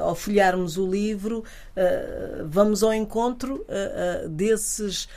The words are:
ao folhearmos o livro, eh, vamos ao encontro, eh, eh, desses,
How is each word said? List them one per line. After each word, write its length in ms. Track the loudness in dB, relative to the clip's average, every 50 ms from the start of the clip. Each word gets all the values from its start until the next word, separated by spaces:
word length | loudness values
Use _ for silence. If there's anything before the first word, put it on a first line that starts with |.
| 0
ao 100 | 0 0
folhearmos 640 | -2 -2 2 4 6 6 6 6 4 0 -2 0 0
o 100 | 0 0
livro, 540 | 2 0 0 0 -2 -2 -4 -4 -4 -4 -6 -10 -14 -18 -18 -6 0
eh, 680 | 2 2 4 2 2 -2 -4 -8 -8 -8 -8 -8 -8 -8
vamos 380 | 0 4 4 4 4 4 4 4
ao 100 | 4 2
encontro, 720 | 2 0 -2 -2 0 0 0 -2 -4 -6 -6 -6 -6 -8 -6
eh, 540 | -6 -4 -4 -4 -4 -2 -2 -2 -2 -4 -6
eh, 40 | -6
desses, 800 | -4 0 2 2 2 2 0 -2 -4 -4 -4 -4 -4 -6 -8 -10 -12